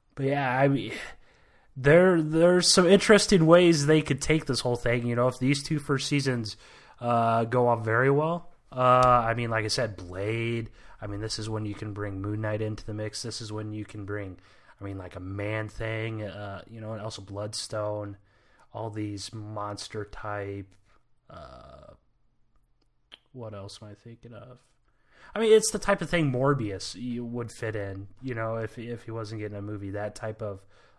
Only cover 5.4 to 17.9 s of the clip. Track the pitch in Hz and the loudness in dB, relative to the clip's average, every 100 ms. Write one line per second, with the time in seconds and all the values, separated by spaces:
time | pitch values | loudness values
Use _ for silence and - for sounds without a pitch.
5.4 | 127 143 - 156 139 135 - 143 131 123 | 0 0 0 -4 0 -2 0 0 0 -2
6.4 | 107 - - - - - 120 117 117 113 | -4 -10 -20 -20 -20 -8 0 2 2 2
7.4 | 113 123 123 117 110 113 131 143 156 170 | 2 2 2 2 2 2 4 2 0 -4
8.4 | - - _ 123 127 127 127 123 113 117 | -8 -20 _ 0 6 6 8 6 4 -2
9.4 | 117 110 110 - 117 95 87 90 104 113 | 0 -2 0 -2 -2 -4 -12 -6 -4 -2
10.4 | 117 117 113 - - - 107 101 110 - | -2 -4 -6 -12 -20 -14 -10 -8 -8 -8
11.4 | 107 107 107 104 107 101 104 98 101 107 | -6 -6 -6 -8 -8 -8 -8 -6 -6 -4
12.4 | 110 107 107 107 - 104 107 - 120 - | -4 -4 -4 -6 -8 -8 -8 -8 -10 -10
13.4 | 110 107 107 107 101 104 101 104 98 90 | -10 -10 -8 -10 -12 -12 -8 -8 -8 -14
14.4 | _ _ _ - 101 95 90 92 92 98 | _ _ _ -16 -12 -10 -12 -12 -10 -6
15.4 | 104 110 110 - 113 110 113 110 104 98 | -4 -4 -6 -8 -6 -6 -6 -6 -8 -10
16.4 | 101 98 - 113 110 113 107 107 98 98 | -12 -12 -14 -14 -10 -10 -10 -12 -12 -8
17.4 | 104 107 - 110 104 | -8 -8 -8 -6 -4